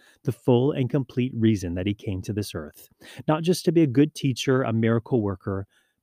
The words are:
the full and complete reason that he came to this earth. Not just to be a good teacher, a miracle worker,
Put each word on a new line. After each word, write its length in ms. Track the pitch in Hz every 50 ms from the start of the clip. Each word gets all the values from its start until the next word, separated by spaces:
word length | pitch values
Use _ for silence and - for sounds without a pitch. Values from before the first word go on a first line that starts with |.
| _ _ _ _ -
the 80 | 135 117
full 400 | - _ - 123 120 127 147 151
and 180 | 139 127 117
complete 420 | - 147 127 - - 127 123 131 -
reason 400 | 117 110 107 107 95 90 87 87
that 120 | 90 92
he 80 | 101 104
came 260 | - - 110 95 92
to 140 | 92 - 101
this 200 | 104 104 - -
earth. 360 | 85 76 73 - - - - _ _ - - - - -
Not 160 | - 156 156 160
just 220 | 175 180 - -
to 80 | 180 160
be 100 | 170 160
a 40 |
good 280 | 139 117 139 147 156 -
teacher, 480 | - - 139 120 - - 139 131 131 131
a 120 | 113 113
miracle 480 | 113 113 113 113 117 - - 139 117 104
worker, 440 | 98 98 - - 104 98 98 101 - _ _ _ _ _ _